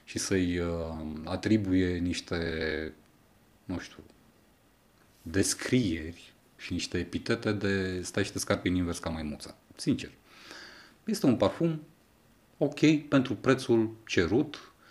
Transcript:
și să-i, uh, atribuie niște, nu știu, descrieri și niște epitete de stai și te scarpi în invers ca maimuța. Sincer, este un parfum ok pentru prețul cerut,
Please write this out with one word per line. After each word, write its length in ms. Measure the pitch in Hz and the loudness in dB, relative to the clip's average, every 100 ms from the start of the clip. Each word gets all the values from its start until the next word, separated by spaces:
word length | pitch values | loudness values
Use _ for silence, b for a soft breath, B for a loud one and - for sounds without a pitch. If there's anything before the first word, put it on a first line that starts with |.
și 140 | - - | -10 -8
să-i, 400 | - 95 90 87 | 0 2 2 0
uh, 80 | 85 85 80 80 78 78 | -2 -4 -6 -8 -8 -8
atribuie 720 | - 92 - 110 95 92 92 87 | -6 -4 2 2 4 4 4 0
niște, 960 | 90 85 - 87 82 80 80 78 78 - _ _ _ _ _ _ | -2 -4 -4 -4 -2 -2 -2 -4 -6 -10 _ _ _ _ _ _
nu 140 | - 85 | -8 -8
știu, 240 | - - - _ _ _ _ _ _ _ _ _ _ _ | -8 -16 -20 _ _ _ _ _ _ _ _ _ _ _
descrieri 1120 | 85 95 - - - 127 104 80 78 - - _ _ - | -2 0 0 -2 0 2 2 -2 -6 -12 -18 _ _ -18
și 160 | - | -6
niște 260 | 90 - 90 | -6 -2 -4
epitete 540 | 87 - - 113 107 | -4 -4 -2 -2 0
de 480 | 104 98 98 92 90 | 0 0 0 -2 -4
stai 220 | 87 - | -4 -4
și 80 | 98 | -4
te 60 | - | -4
scarpi 300 | - 101 92 | -2 -2 0
în 60 | |
invers 240 | 90 87 85 | 0 0 -4
ca 120 | 82 | -6
maimuța. 440 | 80 76 71 - - - - | -6 -6 -10 -14 -20 -20 -6
Sincer, 340 | 151 127 - - B B B B B B B B | -2 -2 -4 -16 B B B B B B B B
este 220 | - 214 143 | -6 0 2
un 100 | 107 | 4
parfum 460 | 98 - 165 156 - _ _ _ _ _ _ - | 2 2 0 -2 -8 _ _ _ _ _ _ -2
ok 220 | 143 - 147 151 - | -2 4 6 6 4
pentru 260 | 139 127 | 2 2
prețul 640 | 107 127 131 - 117 110 - - | 0 2 2 4 4 4 -2 -2
cerut, 680 | - 82 117 151 - - B B | 2 4 4 2 -4 -18 B B